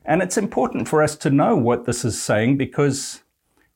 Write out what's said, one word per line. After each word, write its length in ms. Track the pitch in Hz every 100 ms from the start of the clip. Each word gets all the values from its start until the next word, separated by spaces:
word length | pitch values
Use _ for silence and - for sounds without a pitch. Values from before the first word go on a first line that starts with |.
| -
And 160 | 160
it's 160 | 180 226
important 500 | 202 - 240 - -
for 160 | 156
us 140 | 151 -
to 120 | 156
know 280 | 139 185 208
what 280 | 117 120 -
this 200 | 117 117
is 160 | -
saying, 360 | - 107 117 139
because 640 | 131 - 143 120 - - _ _ _ _ _